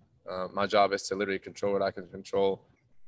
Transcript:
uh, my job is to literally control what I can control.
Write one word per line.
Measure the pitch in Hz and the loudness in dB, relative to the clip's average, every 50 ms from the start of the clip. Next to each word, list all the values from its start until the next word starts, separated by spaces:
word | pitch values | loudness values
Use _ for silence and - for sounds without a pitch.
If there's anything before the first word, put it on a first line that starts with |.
| _ _ _ _ - 95 | _ _ _ _ -12 -8
uh, | 92 92 92 - - | -6 -6 -6 -4 -2
my | 98 101 | -2 0
job | 92 110 104 101 95 98 | 4 6 6 6 6 4
is | 98 - | -2 -2
to | - 98 | -4 -2
literally | 98 104 98 95 92 | -2 0 -2 -2 -4
control | - 95 87 - 101 101 98 | -6 -10 -8 -4 -2 0 2
what | 98 | 2
I | 98 95 | 0 0
can | - 101 87 | -2 -6 -14
control. | 87 95 98 95 - - 98 98 98 95 - - _ _ _ _ _ - - - | -12 -14 -14 -10 -2 0 2 2 2 2 -2 -8 _ _ _ _ _ -20 -20 -18